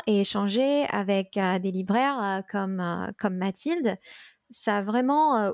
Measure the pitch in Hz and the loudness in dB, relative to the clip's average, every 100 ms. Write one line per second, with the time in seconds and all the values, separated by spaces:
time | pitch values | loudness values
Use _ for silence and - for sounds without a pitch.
0 | - 202 196 208 202 214 269 285 285 202 | 2 2 2 0 0 2 2 2 0 -2
1 | 196 196 190 208 190 185 190 185 190 220 | 0 0 0 -2 0 0 -2 -2 0 2
2 | 269 269 196 190 190 202 190 190 175 175 | 2 0 -2 -4 -4 -4 -2 -2 -2 -4
3 | - 202 208 185 190 - 294 339 240 190 | -6 -4 -4 -2 -2 -2 -4 -2 -2 -2
4 | - - - _ - - - 208 196 233 | -8 -20 -20 _ -12 -4 -2 -2 0 0
5 | 254 294 311 240 202 | 2 4 4 4 0